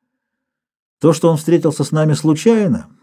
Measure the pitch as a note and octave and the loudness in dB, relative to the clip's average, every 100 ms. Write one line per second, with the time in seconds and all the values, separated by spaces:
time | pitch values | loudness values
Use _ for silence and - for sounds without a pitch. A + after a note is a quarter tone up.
0 | _ _ _ _ _ _ _ _ _ _ | _ _ _ _ _ _ _ _ _ _
1 | D3+ D#3 E3+ D#3 D#3 E3+ E3+ C#3+ C#3+ D#3 | 0 2 0 0 0 0 0 -2 -2 -2
2 | D#3 D3 D#3 D#3 A3+ A3+ G3 A#2 - _ | 0 0 0 0 2 2 0 -4 -6 _